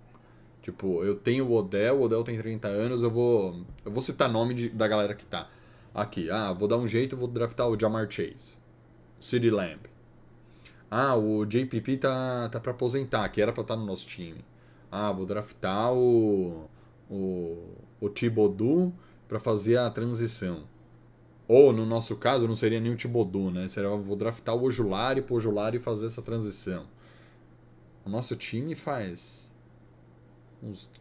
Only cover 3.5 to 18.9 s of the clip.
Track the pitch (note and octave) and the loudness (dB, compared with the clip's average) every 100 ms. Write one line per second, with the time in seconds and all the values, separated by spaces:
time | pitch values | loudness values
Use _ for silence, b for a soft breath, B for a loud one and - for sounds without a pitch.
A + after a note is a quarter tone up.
3.5 | F2 F2 - - A2 C3 C3 C3+ A2+ A#2+ | -6 -12 -12 -8 -4 -2 0 0 2 0
4.5 | B2 A#2 A2+ A2 G#2+ G#2 G#2 - F2 - | -2 -4 0 2 2 0 -4 -10 -10 -10
5.5 | b b b b - G#2 - E2 G#2 G2+ | b b b b -6 -4 -4 -2 -2 -2
6.5 | F2+ G#2 A#2 A#2 A2+ C3 C3 B2 A#2+ A#2 | 0 2 2 2 0 0 -2 -4 -2 -2
7.5 | - A#2+ G#2+ A2 A2 G#2+ - E2 - - | 0 0 2 2 0 -2 -4 -6 -8 -18
8.5 | - - - - - - - - B2 A#2 | -20 -20 -20 -20 -20 -20 -10 -2 2 4
9.5 | G#2 F2 D2+ - - - - - - b | 2 0 -8 -18 -20 -20 -20 -20 -20 b
10.5 | b b b - A2+ C3+ A#2+ G#2+ G#2+ G#2 | b b b -6 0 2 2 4 2 2
11.5 | A#2 C3 A#2 A#2+ C3 C3+ B2+ C3 B2 A#2 | 0 0 -2 -2 0 0 0 -2 -4 -4
12.5 | A#2+ B2 A#2+ B2 C3+ C3 A2+ G2 - G#2+ | -6 -6 -2 0 0 0 -2 0 2 2
13.5 | A#2 G#2 A2+ G#2 F#2 - - E2+ D#2+ - | 0 -4 -4 -4 -6 -8 -12 -12 -14 -18
14.5 | b b b b G2 G#2 F#2+ F#2 G#2 G#2 | b b b b -4 -2 -2 -4 -4 -6
15.5 | - F#2+ G2 A#2 B2+ B2 A#2 A2 G2 F2+ | -6 -2 0 2 4 6 6 6 4 0
16.5 | E2 D#2 b b - - G2 F#2+ F2+ E2+ | -6 -14 b b -20 -10 -6 -4 -4 -6
17.5 | E2+ E2+ - - - G2+ - A#2+ A2+ G#2 | -8 -12 -18 -20 -6 -6 0 0 4 4
18.5 | F#2+ A2+ E3 F3+ | 4 2 4 2